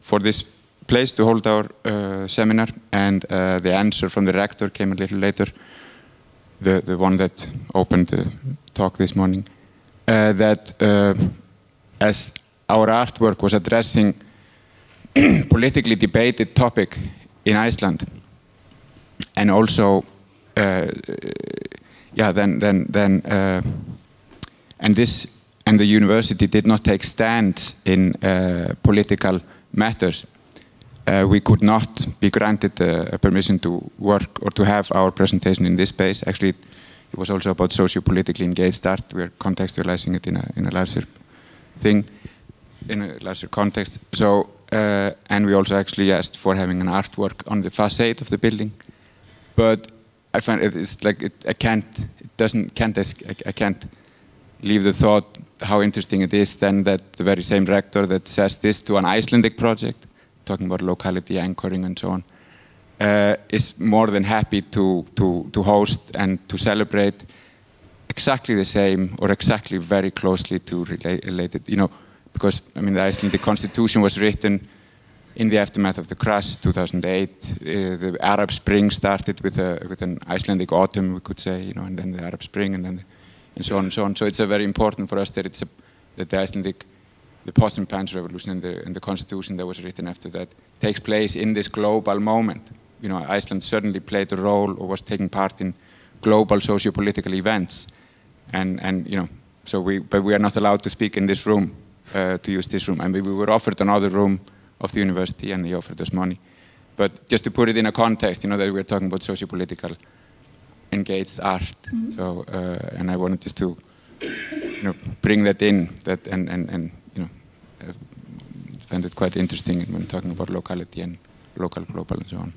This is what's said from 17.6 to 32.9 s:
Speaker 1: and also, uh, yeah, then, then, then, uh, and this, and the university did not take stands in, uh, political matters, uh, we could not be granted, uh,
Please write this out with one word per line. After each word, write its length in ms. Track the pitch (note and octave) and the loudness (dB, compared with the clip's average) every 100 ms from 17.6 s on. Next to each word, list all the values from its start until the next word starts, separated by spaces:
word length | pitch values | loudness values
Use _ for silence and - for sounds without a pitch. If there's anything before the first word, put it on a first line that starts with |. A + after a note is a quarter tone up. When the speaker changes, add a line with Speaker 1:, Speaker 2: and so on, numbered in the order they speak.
| A2+ A2 G2 D#2+ - - - - _ _ _ - - - - _ - - | 2 0 0 -2 -6 -14 -20 -20 _ _ _ -20 -20 -20 -20 _ -8 0
Speaker 1:
and 140 | G#2 | 4
also, 520 | G2 A2 - G2+ F#2+ - - _ _ _ - | 6 4 4 4 4 0 -16 _ _ _ 0
uh, 300 | G2 F#2 D#2+ - - - - G1+ - - - - - - - | 0 0 -2 -6 -10 -10 -8 -10 -10 -10 -12 -16 -20 -20 -18
yeah, 180 | - G#2+ | 0 2
then, 260 | F2+ G2+ C2 | 4 2 2
then, 280 | G#2 G2 - | 4 4 2
then, 320 | G2+ G2+ F#2+ - | 2 4 2 2
uh, 360 | G2+ F#2+ F#2 F#2 - - - _ _ _ - - _ _ - | 0 2 0 -2 -6 -10 -14 _ _ _ -14 -14 _ _ -4
and 160 | G#2+ G2+ | 2 4
this, 300 | A#2 - - - _ _ - | 4 2 -6 -14 _ _ 4
and 120 | G#2+ | 6
the 60 | |
university 640 | G#2 G#2+ G2+ A2 A2+ F#2+ G2 | 8 6 6 4 2 2 2
did 200 | G#2+ G#2 | 4 4
not 180 | G#2+ | 4
take 200 | - G2 | 4 2
stands 680 | - - A2+ A#2 G#2 F2+ - - | 0 0 0 2 2 2 -2 -2
in, 300 | - F#2+ F#2 - | 2 4 4 2
uh, 520 | F#2+ F#2 F#2 F2+ E2+ - | 0 2 2 0 -4 0
political 580 | G#2 G#2 G2+ G2 G2 F#2 - - _ | 4 4 4 2 2 -2 -4 -20 _
matters, 540 | G2+ G#2+ - F#2 - - _ _ - - _ - - - | 0 0 2 -2 -2 -10 _ _ -20 -20 _ -20 -8 0
uh, 200 | G2 G2 | 4 6
we 120 | G2+ | 4
could 220 | - G#2+ | 6 6
not 440 | G#2 A2 - - - - | 6 4 2 -4 -8 0
be 100 | G2+ | 0
granted, 500 | G#2+ G#2 G#2 G2+ - | 2 2 2 -2 0
uh, 260 | F2 | 0